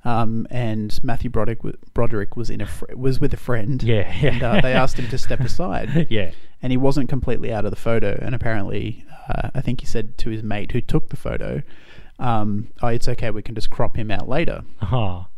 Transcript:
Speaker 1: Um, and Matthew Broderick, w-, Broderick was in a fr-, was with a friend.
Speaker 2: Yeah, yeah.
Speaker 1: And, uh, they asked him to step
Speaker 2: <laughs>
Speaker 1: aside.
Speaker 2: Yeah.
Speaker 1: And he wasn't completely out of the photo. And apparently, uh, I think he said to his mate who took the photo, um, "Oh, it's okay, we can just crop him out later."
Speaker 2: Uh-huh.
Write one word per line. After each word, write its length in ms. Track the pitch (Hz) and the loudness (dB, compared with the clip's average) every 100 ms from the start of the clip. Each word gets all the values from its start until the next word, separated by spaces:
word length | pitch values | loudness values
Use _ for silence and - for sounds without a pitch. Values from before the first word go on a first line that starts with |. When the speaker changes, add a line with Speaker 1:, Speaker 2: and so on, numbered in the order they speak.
Speaker 1:
Um, 420 | - 117 110 113 - | 0 2 2 0 -4
and 500 | 123 117 110 107 - | -4 -2 -4 0 2
Matthew 280 | 131 117 - | 4 2 0
Broderick, 280 | - 107 117 | 0 0 0
w-, 160 | 104 - - | -6 -10 -8
Broderick 440 | - 98 107 101 - | 0 2 2 0 -2
was 120 | 110 | -2
in 120 | 110 | -2
a 60 | 101 | -4
fr-, 280 | - - | -6 -6
was 240 | 117 131 127 | -2 0 2
with 140 | 139 | 2
a 20 | 120 | 0
friend. 460 | - 123 98 135 | -2 0 0 0
Speaker 2:
Yeah, 300 | 117 107 90 92 | 0 2 2 2
yeah. 120 | 151 | 0
Speaker 1:
And, 80 | 117 | 0
uh, 180 | 117 - | 2 2
they 120 | 127 | 4
asked 240 | 127 127 - | 4 2 2
him 100 | 113 | 0
to 100 | 127 | 2
step 220 | - 123 | 4 4
Speaker 2:
<laughs> 0 | |
Speaker 1:
aside. 680 | 131 - 180 151 110 147 160 | 2 2 2 -4 -2 0 2
Speaker 2:
Yeah. 200 | 107 95 - - - | 2 2 -2 -10 -8
Speaker 1:
And 80 | 127 | -2
he 40 | 127 | 2
wasn't 320 | 139 135 - | 2 2 2
completely 440 | 135 - 117 - | 0 0 0 0
out 120 | 110 | -2
of 60 | 98 | -2
the 40 | - | -2
photo. 400 | 113 117 104 101 | 0 2 2 0
And 100 | 107 | -2
apparently, 680 | 127 120 110 98 104 107 - - - - | -2 0 0 -2 -4 -6 -10 -14 -16 -8
uh, 220 | - - | -6 -4
I 60 | - | -4
think 200 | - 127 | -4 -2
he 60 | - | 0
said 300 | 117 107 - | 0 0 0
to 120 | 120 | 0
his 120 | 110 | 0
mate 260 | 110 104 107 | -4 -2 0
who 80 | 123 | 0
took 280 | - 156 - | 0 2 2
the 80 | - | -2
photo, 460 | - - 52 143 - - - - - - | -4 -6 -6 -6 -8 -12 -16 -20 -20 -6
um, 480 | 123 113 107 104 107 - | -2 2 0 -2 -6 -2
"Oh, 40 | 120 | 0
it's 200 | 117 - | 4 4
okay, 220 | - 117 | 2 0
we 120 | 107 | -2
can 120 | - 110 | -4 2
just 140 | - | 2
crop 260 | - 117 - | 4 4 2
him 140 | 110 | 0
out 160 | 98 - | 0 2
later." 340 | 139 165 - - - | 2 2 0 -10 -8
Speaker 2:
Uh-huh. 440 | 90 127 104 90 92 | -4 0 0 -2 -8